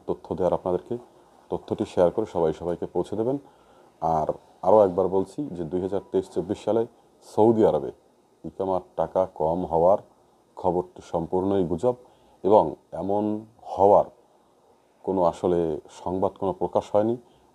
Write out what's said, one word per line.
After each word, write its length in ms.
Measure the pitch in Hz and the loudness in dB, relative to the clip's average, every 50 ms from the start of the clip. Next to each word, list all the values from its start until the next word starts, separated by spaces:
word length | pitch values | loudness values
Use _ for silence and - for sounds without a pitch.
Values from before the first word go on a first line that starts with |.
| - | -6
তথ্য 280 | - 87 - - - 92 | -8 -8 -8 -6 -8 -4
দেওয়ার 200 | 80 90 87 85 | -2 0 0 0
আপনাদেরকে। 440 | 80 - 95 90 87 - - 120 123 - - _ _ _ _ _ _ _ - | 0 -2 -2 -2 -2 -4 -6 -10 -10 -10 -14 _ _ _ _ _ _ _ -10
তথ্যটি 360 | - 82 - - - - 107 | -10 -8 -6 -6 -6 -6 -6
share 260 | - - 98 90 87 | -4 0 2 2 2
করে 160 | 85 - 107 | 2 0 -4
সবাই 260 | - - 90 82 80 78 | -4 -2 -2 0 0 -2
সবাইকে 340 | - 85 87 87 82 90 | -2 -6 -8 -6 -6 -8
পৌঁছে 300 | 87 - 90 87 - 104 | -8 -4 -6 -6 -4 -4
দেবেন। 220 | 101 110 123 139 143 - - _ _ _ _ _ - - _ _ - | -6 -4 -4 -4 -6 -8 -14 _ _ _ _ _ -20 -20 _ _ -6
আর 260 | - 82 80 78 78 78 71 - _ _ _ _ - | -4 -2 0 0 -2 -4 -6 -8 _ _ _ _ 2
আরও 220 | 92 101 110 104 | 4 6 6 6
একবার 240 | 95 85 95 92 90 | 6 4 0 -2 0
বলছি 400 | 92 95 95 - - - 147 - - | 0 -2 -2 -2 -6 -10 -10 -8 -8
যে 120 | 85 87 | -8 -8
দুই 160 | 76 90 90 | -6 -4 -4
হাজার 200 | 92 95 101 95 - - - | -4 -4 -4 -6 -6 -4 -4
তেইশ 180 | 95 95 - | -4 -4 -4
চব্বিশ 340 | - 101 85 92 104 - - | -4 -6 -4 -4 -6 -6 -4
সালে 220 | 107 104 117 113 - _ _ _ _ _ _ _ | -2 0 0 -2 -4 _ _ _ _ _ _ _
সৌদি 440 | - - - 107 117 113 110 104 | -6 0 4 4 4 6 6 4
আরবে 260 | 85 76 73 67 64 - _ _ _ _ _ _ _ _ _ - | 4 4 2 -2 -6 -12 _ _ _ _ _ _ _ _ _ -16
ইকামার 360 | 82 - - 95 95 92 90 90 - - | -14 -8 -6 -4 -2 -2 -4 -4 -6 -6
টাকা 300 | - 82 82 - 95 92 90 - | -4 -4 -2 0 0 -2 -2 -2
কম 320 | - 76 80 85 90 90 | -4 -2 -2 -2 -2 -4
হওয়ার 320 | 82 82 82 82 90 101 104 - - _ _ _ _ _ _ _ _ _ | -2 2 4 4 4 4 2 0 -8 _ _ _ _ _ _ _ _ _
খবরটি 460 | - - 92 85 90 - - - - - | -6 -2 -2 0 0 -2 -4 -8 -20 -12
সম্পূর্ণই 600 | - - 85 82 80 92 92 92 98 98 98 90 | -6 -4 -4 -4 -2 -2 -2 0 0 0 0 0
গুজব 300 | 76 87 80 - 123 120 - - - _ _ _ _ _ _ - | 0 -2 -2 0 -2 -2 -2 -6 -20 _ _ _ _ _ _ 2
এবং 320 | 95 107 104 85 76 - - _ _ - | 4 6 6 4 4 -2 -10 _ _ -10
এমন 520 | 80 90 98 98 104 107 107 107 107 110 - _ _ - | -8 -6 -4 -2 -2 -2 -2 -4 -6 -10 -14 _ _ -16
হওয়ার 420 | - - - 95 101 104 - - - - _ _ _ _ _ _ _ _ _ _ _ _ _ _ _ _ _ - | -8 0 4 4 6 6 6 4 2 -4 _ _ _ _ _ _ _ _ _ _ _ _ _ _ _ _ _ -6
কোনো 220 | - 92 95 87 | -4 -2 0 0
আসলে 560 | 85 82 - - 92 87 85 85 80 76 - - - | 0 0 0 -2 0 0 0 0 -2 -4 -6 -10 -14
সংবাদ 420 | - - - 87 90 95 98 92 - | -18 -12 -8 -6 -4 -2 -2 -2 -4
কোনো 200 | - 98 95 87 | -4 -6 -6 -4
প্রকাশ 320 | - 90 87 - 104 - - - | -4 -4 -4 -2 -4 -4 0 0
হয়নি 240 | 104 107 113 120 127 - _ _ _ _ _ | 0 0 0 -2 -4 -8 _ _ _ _ _